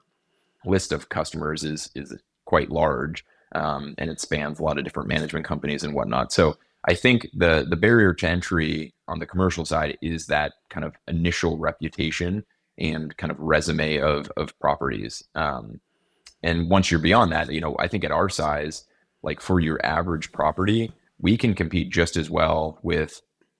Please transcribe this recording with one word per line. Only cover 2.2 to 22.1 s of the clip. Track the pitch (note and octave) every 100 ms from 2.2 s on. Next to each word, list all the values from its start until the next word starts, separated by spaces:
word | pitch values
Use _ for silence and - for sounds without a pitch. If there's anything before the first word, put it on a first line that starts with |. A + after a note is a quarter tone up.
| _ _ -
quite | E2 C#2
large, | D#2+ D#2 B1+ D2+ E2 _ _ _
um, | E2 D#2 C#2 C#2+ -
and | D#2+
it | D#2
spans | - D#2 D2+ D2+
a |
lot | D#2 C#2+
of | C2
different | D2+ G#1
management | D#2 D#2 D#2+ D#2+
companies | D2+ D2 D2
and | D2+
whatnot. | C#2+ G#1 B1 -
So | - D#2 - _ _ -
I |
think | - B2+ A#2+ -
the, | - E2+ D#2+ C#2
the | E2
barrier | G#2 A#2+ G2
to | E2 E2
entry | F2 - F2 D#2 D#2 D#2 _ -
on | E2
the | D#2
commercial | F2+ F#2 E2+ D#2
side | D#2 D2+ -
is | D#2+ E2 -
that | D2+ D2 - _
kind | - D2+
of | - -
initial | E2+ E2+ - E2+ D#2+
reputation | D#2 - D#2 - D#2+ - F2 G#2 - _ _ -
and | E2 D#2+ D#2 -
kind | D#2+
of | D2
resume | D#2 D#2 D#2+ D#2 D#2 D2+
of, | D2+ D2 C#2+ -
of | - -
properties. | C#2+ C#2+ C#2 G#1+ A1 - - D#2
Um, | D2+ B1+ G#1+ A#1+ _ _ _ _ - -
and | E2+ E2+ E2
once | G2 F#2+
you're | E2
beyond | E2 A2+ F#2+
that, | D#2+ D#2
you | D#2
know, | D#2+ -
I | -
think | G#2
at | D#2
our | D#2 F#2+
size, | - D2+ D2 D#2 - _ _ _ _
like, | - D#2
for | - F2+
your | D#2 C2 A#1
average | D#2+ F2+ D#2+ -
property, | - D2+ F2+ G2 A2 A2+ - _ -
we | F2+ A#2
can | A#2+
compete | G2 E2 F2+ -
just | - E2